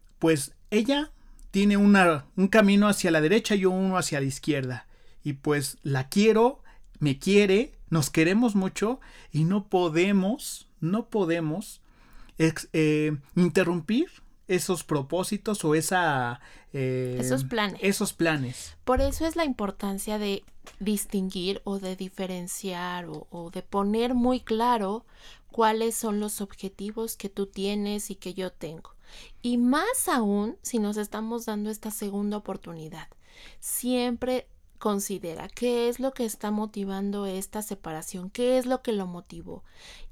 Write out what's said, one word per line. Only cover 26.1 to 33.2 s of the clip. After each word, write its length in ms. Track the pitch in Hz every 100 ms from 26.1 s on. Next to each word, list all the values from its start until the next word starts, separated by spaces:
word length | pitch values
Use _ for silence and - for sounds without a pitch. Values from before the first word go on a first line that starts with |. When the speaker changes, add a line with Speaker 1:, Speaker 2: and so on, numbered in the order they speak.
| 208
Speaker 2:
los 220 | 214 -
objetivos 720 | 196 - 196 190 202 214 226 -
que 120 | 202
tú 180 | 202 196
tienes 640 | 202 190 208 202 208 -
y 60 | 190
que 180 | 185
yo 160 | 185 185
tengo. 420 | - 160 160 - - - - - -
Y 160 | 240 240
más 500 | 240 285 403 523 -
aún 480 | 294 208 202 208 349
si 180 | - 233
nos 160 | 208 214
estamos 500 | 208 208 220 233 226
dando 240 | 208 208
esta 220 | 214 220
segunda 440 | 208 208 202 208 208
oportunidad. 720 | 208 190 - 170 156 156 - -